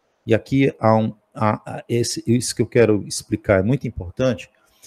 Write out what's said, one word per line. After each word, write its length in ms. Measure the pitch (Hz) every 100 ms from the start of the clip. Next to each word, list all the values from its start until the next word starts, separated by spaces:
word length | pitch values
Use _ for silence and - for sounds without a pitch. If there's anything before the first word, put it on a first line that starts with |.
| _ _ -
e 80 | 110
aqui 380 | - 135 135 -
há 160 | 110 110
um, 200 | 110 - _
há, 280 | - 107 - -
há 180 | 123 -
esse, 340 | 120 117 - -
isso 280 | 120 - -
que 60 |
eu 60 | 110
quero 360 | 123 110 104 -
explicar 540 | - - 104 - 95
é 20 |
muito 240 | 101 139 123
importante, 600 | - 90 - 131 113 - _ _ _